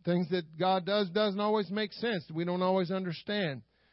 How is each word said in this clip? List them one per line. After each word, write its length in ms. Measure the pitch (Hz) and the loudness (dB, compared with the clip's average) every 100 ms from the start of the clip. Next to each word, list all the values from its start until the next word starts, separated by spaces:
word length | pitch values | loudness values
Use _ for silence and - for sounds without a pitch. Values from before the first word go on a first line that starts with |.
| - | 0
things 240 | 175 170 | 0 2
that 280 | 180 160 156 | -2 -2 -2
God 260 | 185 190 175 | 2 2 2
does 240 | 208 196 | 0 2
doesn't 300 | 185 214 196 | 2 0 2
always 320 | 208 214 180 | 2 2 0
make 200 | 202 214 | -2 -4
sense. 300 | - 233 202 - | -4 -2 -2 -4
We 140 | 160 175 | -4 -2
don't 160 | 180 | 0
always 300 | 185 190 175 | 2 2 2
understand. 720 | 190 180 160 - 208 175 131 - _ _ | -2 -4 -6 -4 -2 -2 -4 -12 _ _